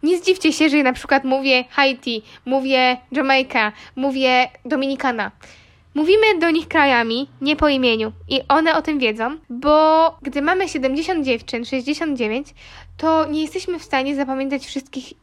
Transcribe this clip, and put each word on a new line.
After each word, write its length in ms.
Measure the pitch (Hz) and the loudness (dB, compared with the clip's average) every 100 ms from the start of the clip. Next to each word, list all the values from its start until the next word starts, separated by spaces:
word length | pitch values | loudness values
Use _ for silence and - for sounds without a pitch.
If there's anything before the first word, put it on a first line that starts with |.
nie 160 | 294 359 | 0 0
zdziwcie 340 | 370 370 320 | 2 2 2
się, 160 | 320 311 | 2 2
że 80 | 294 | 4
ja 60 | |
na 100 | 262 | 2
przykład 320 | 254 - 269 | -2 0 0
mówię 400 | 269 269 269 254 247 | 2 0 2 0 0
Haiti, 520 | - 277 254 - 226 214 - | 0 0 0 -6 -8 -10 -18
mówię 520 | - 269 262 262 254 254 - | -2 -2 2 2 2 0 -4
Jamajka, 600 | 262 269 269 262 247 214 214 - - | -4 2 2 2 -2 -2 -4 -16 -4
mówię 520 | 277 269 262 254 247 - | -4 0 2 2 0 -4
Dominikana. 680 | 247 277 269 269 269 226 202 - - - - _ _ | -6 -2 -2 -2 -4 -2 -6 -10 -20 -20 -20 _ _
Mówimy 440 | 285 311 415 440 370 | -2 2 4 4 2
do 120 | 339 | 2
nich 180 | 320 311 | 0 0
krajami, 600 | 330 277 247 226 226 277 - | 2 4 2 0 -2 -6 -6
nie 160 | 277 302 | -4 0
po 120 | 302 | 2
imieniu 440 | 277 254 226 220 - - | 2 2 0 -4 -8 -6
i 120 | 269 - | -6 2
one 280 | 285 320 320 | 2 4 0
o 60 | |
tym 160 | 311 302 | -2 -2
wiedzą, 400 | 240 214 226 311 _ | -2 -2 -6 -6 _
bo 640 | 247 285 302 311 320 330 320 | -4 2 4 6 4 2 0
gdy 200 | 285 285 | -8 -4
mamy 260 | 294 370 381 | -2 0 -2
siedemdziesiąt 580 | 302 262 277 320 359 269 | -2 -2 -2 -2 -2 -2
dziewczyn, 380 | 233 - - | -2 -4 -8
sześćdziesiąt 540 | 233 262 247 294 330 269 | -4 -6 -4 -4 -4 -2
dziewięć, 300 | 220 226 294 - - - - - | -2 -4 -8 -18 -20 -20 -20 -4
to 300 | 320 320 311 | 0 2 0
nie 160 | 302 | -2
jesteśmy 360 | 311 381 370 339 | -4 -6 -6 -8
w 40 | |
stanie 320 | - 269 269 | -4 -4 -2
zapamiętać 520 | 277 269 262 269 269 - | -4 -4 -4 -4 -6 -6
wszystkich 380 | 285 262 269 - - | -10 -10 -14 -14 -20